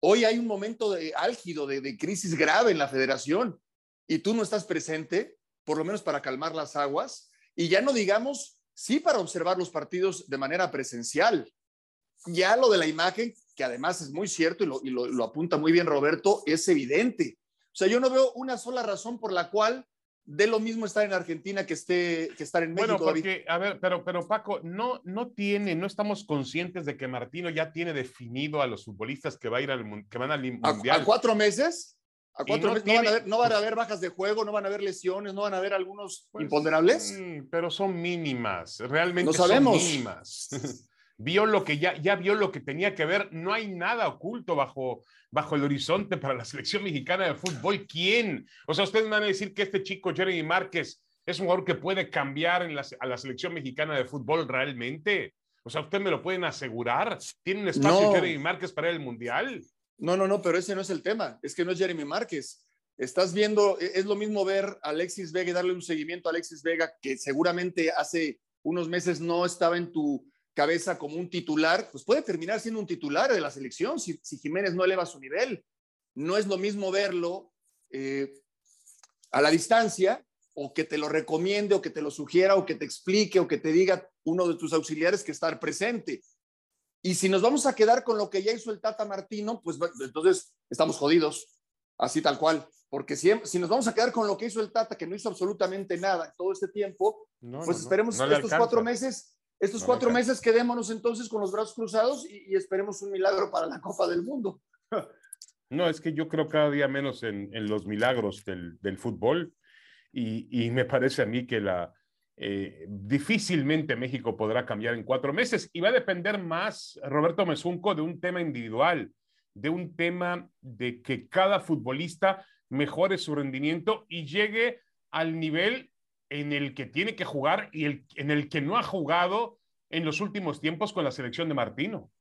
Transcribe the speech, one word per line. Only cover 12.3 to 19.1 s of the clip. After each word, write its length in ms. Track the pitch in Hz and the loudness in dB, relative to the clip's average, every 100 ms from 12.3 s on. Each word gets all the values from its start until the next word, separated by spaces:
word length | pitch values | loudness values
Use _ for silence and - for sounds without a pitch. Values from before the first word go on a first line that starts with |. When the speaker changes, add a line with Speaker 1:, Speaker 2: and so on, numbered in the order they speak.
| 170 185 226 | 2 4 6
Speaker 1:
lo 120 | 262 | 6
de 100 | 196 | 6
la 80 | 156 | 4
imagen, 440 | 156 175 190 240 - _ | 2 0 0 -6 -6 _
que 80 | - | -4
además 380 | 131 123 151 180 | -4 -2 -2 -4
es 80 | 151 | -6
muy 160 | 147 202 | -6 -6
cierto 380 | - 165 170 | 2 0 2
y 20 | 180 | -2
lo, 140 | 135 | -2
y 80 | 135 | -4
lo, 160 | 127 123 | -2 -2
lo 160 | 127 | 0
apunta 340 | 113 147 175 165 | -2 -2 0 2
muy 140 | 151 | 6
bien 160 | 170 170 | 6 6
Roberto, 560 | 143 143 156 196 208 - | 4 4 4 4 4 2
es 200 | 160 165 | 0 4
evidente. 720 | 160 127 151 240 - 143 - _ _ _ | 4 4 2 2 0 -2 -4 _ _ _
O 80 | |
sea, 120 | - 190 | 0 4
yo 140 | 233 | 4
no 100 | 254 | 4
veo 220 | 262 262 | 6 4
una 260 | 240 262 240 | 2 -6 -6
sola 240 | 233 254 | -4 -4
razón 380 | 226 196 226 | -2 -4 -6